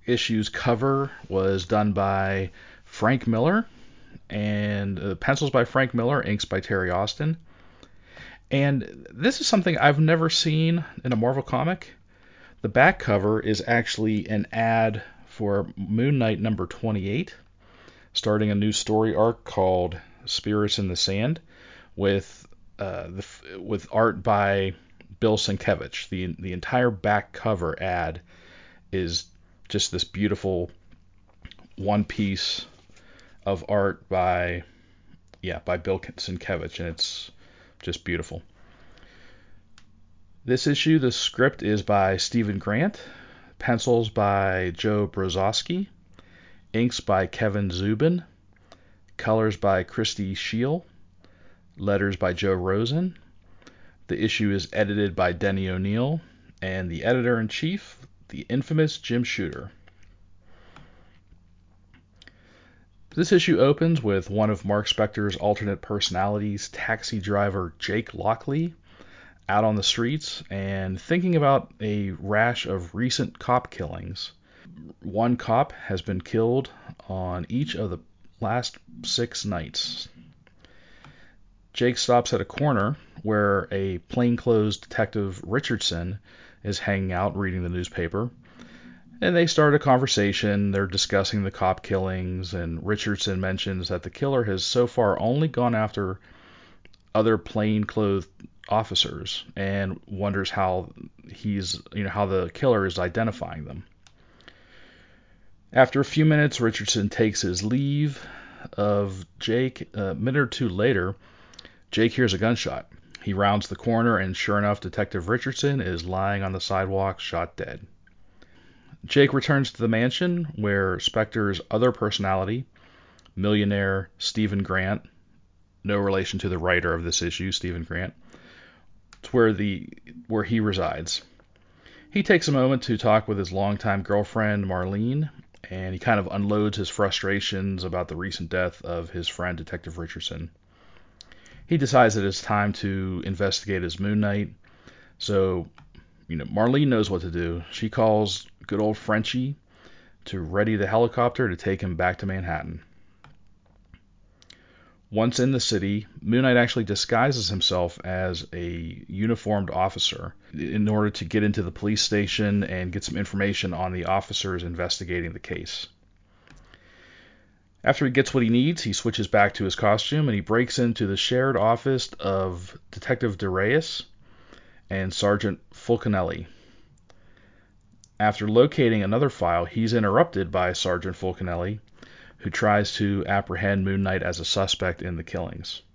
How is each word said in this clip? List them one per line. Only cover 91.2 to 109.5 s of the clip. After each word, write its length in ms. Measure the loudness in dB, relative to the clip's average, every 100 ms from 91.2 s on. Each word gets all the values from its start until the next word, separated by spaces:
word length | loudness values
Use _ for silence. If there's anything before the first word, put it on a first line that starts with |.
| 2 -2
the 60 | -2
cop 320 | 0 0 0
killings, 720 | -2 -2 0 -2 -4 -6 -6
and 300 | -6 -4 -6
Richardson 540 | -2 -2 -2 -2 -2 -2
mentions 500 | -2 -2 -4 -4 -4
that 120 | -6
the 80 | -6
killer 320 | -4 0 0
has 220 | 0 -2
so 240 | 0 2 2
far 320 | 4 2 2
only 260 | 2 2 0
gone 300 | 2 2 2
after 420 | -2 -2 -4 -6 -14 -20 -20 -20 -20 -20 -20 -20 _
other 240 | 2 4 4
plainclothes 880 | 0 -2 2 2 0 0 2 0 -2 -18 -20 -20 -2
officers 760 | -2 0 -2 -2 -4 -8 -10 -10
and 460 | -6 -2 -2 -2 -6 -10
wonders 420 | -4 -2 -2 -2
how 400 | 0 0 0 -6 -14 -20 -20 -20
he's, 500 | -8 -4 -2 -4 -8 -8
you 80 | -6
know, 80 | -4
how 160 | -2 0
the 240 | 0 -2
killer 320 | 0 2 4
is 140 | 2 0
identifying 640 | -2 0 -2 -4 -10 -10
them. 200 | -12 -14 -16 _ -20 _ -20 -20 -20 -20 -20 -20 -20 -20 -20 -20 _ -20 -20 -20 _
After 280 | 6 6 6
a 40 |
few 200 | 2 4
minutes, 360 | 6 6 4 2
Richardson 500 | 0 0 -2 0 0
takes 320 | 2 2 2
his 200 | -2 -2
leave 640 | 0 0 0 0 0 -2 -16 -18 -20 -18 -12
of 520 | -2 2 2 0 -6 -14 -12
Jake. 500 | -2